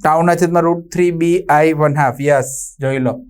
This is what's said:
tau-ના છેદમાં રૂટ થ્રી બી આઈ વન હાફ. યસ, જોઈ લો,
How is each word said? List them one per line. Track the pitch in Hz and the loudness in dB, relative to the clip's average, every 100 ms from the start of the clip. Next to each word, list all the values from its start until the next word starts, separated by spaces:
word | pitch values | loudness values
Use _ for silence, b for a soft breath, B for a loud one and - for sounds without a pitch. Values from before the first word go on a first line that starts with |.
tau-ના | 156 160 175 170 | 0 2 2 2
છેદમાં | 175 170 | 2 2
રૂટ | 165 170 170 | 0 -2 -4
થ્રી | 170 175 | -2 0
બી | 165 170 180 - | 0 0 0 2
આઈ | 147 160 | 2 2
વન | 151 151 143 | 2 0 2
હાફ. | 139 - | 0 0
યસ, | 139 143 120 - - - | 0 0 -2 -8 -14 -8
જોઈ | 135 135 | -6 -2
લો, | 127 - - | -2 -4 -10